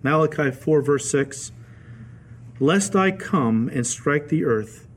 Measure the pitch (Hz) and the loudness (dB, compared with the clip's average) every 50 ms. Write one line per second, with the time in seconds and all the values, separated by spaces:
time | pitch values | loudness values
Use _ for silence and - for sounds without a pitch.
0 | - 135 151 156 156 151 156 - 147 135 131 - - 156 156 147 127 139 143 135 | 0 2 2 4 2 2 0 0 -2 -2 -2 -2 0 2 2 4 4 2 0 0
1 | - - - 139 135 135 - - - - - - - - - - - - - - | 0 0 0 0 0 -2 -4 -10 -14 -14 -16 -18 -20 -20 -20 -20 -20 -20 -20 -20
2 | - - - - - - - - - - - - 131 147 180 202 196 - - 190 | -20 -20 -20 -20 -20 -20 -20 -20 -20 -20 -6 -2 0 2 2 2 2 2 2 2
3 | 190 190 190 190 - - - 160 127 113 113 110 117 - - 131 120 - - - | 2 2 0 -2 -4 -2 0 2 2 2 2 2 0 0 -2 -4 -4 -4 -6 -4
4 | - 147 143 147 147 - 165 160 175 139 113 107 107 - - - - - - | -2 0 0 0 0 0 0 0 2 2 0 0 -2 -6 -12 -20 -20 -20 -20